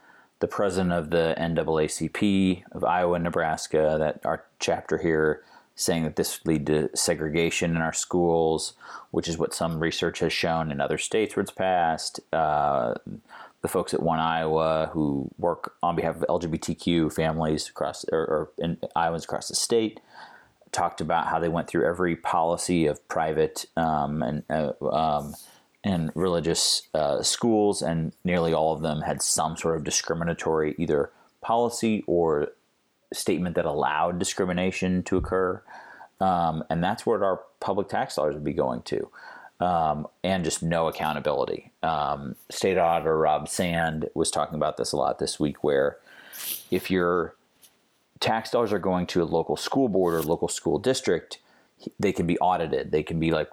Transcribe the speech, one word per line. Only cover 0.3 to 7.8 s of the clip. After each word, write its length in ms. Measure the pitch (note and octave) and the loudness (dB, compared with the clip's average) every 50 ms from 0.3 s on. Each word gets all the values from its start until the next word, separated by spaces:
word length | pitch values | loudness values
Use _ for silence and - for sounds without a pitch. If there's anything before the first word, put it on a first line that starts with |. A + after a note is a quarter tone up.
| _ _ | _ _
the 80 | - E2+ | -4 -4
president 440 | - - G#2 G2 F2+ F#2 F#2 F2+ | 0 0 0 0 2 2 2 2
of 200 | F2 F2 D#2 D2 | 2 0 0 0
the 260 | E2 E2+ E2 E2 D#2+ - | 2 2 2 2 2 0
N 160 | E2 E2+ E2 | -2 0 0
double 260 | D#2+ D#2+ D2+ D#2+ D#2 | 0 0 2 2 2
A 80 | D#2 D#2 | 2 0
C 220 | - - E2 D#2 | 0 -2 -4 -4
P 560 | - - G#2+ G#2 G2 F#2+ F#2+ F#2 F2+ F2+ - - | -2 0 2 4 4 4 4 4 2 0 -4 -10
of 120 | - F#2 F#2 | -6 -2 0
Iowa 300 | - E2+ F2+ F2+ F2 F2 | 0 2 2 2 2 2
and 100 | F2 E2+ | 2 0
Nebraska, 720 | F2 E2 F2 E2 D#2+ D#2 D2+ - - - D#2 D#2 D2+ D#2 D#2 | 0 0 0 0 0 0 -2 -4 0 2 2 4 4 2 2
that 260 | D#2 D2+ - - - | 2 0 -2 -2 -2
our 200 | - D#2 D#2+ - _ _ - | -4 -4 -4 -6 _ _ -4
chapter 380 | - - E2 - - - E2+ D#2+ | -2 -2 0 -2 -2 -2 -2 0
here, 460 | F#2 E2+ D#2+ D#2 D#2 D#2 D2+ - - - - - - _ _ | 2 2 2 4 4 2 2 0 -4 -14 -20 -20 -20 _ _
saying 280 | - - - F2 E2 D#2+ | -4 -2 0 0 0 0
that 120 | D#2 D#2 | 0 0
this 240 | - E2 - - - | -2 -2 -2 -4 -4
would 80 | - E2 | -2 0
lead 200 | D#2+ D2+ C#2+ D2+ | 0 0 2 2
to 220 | D2+ D2+ D2+ - - | 2 2 0 0 -2
segregation 800 | - - - E2+ D2 D#2+ D#2 D2 E2 E2+ E2+ - - - E2+ E2 | -2 0 0 0 0 -2 -2 0 2 2 2 0 0 0 0 0
in 60 | E2 | 0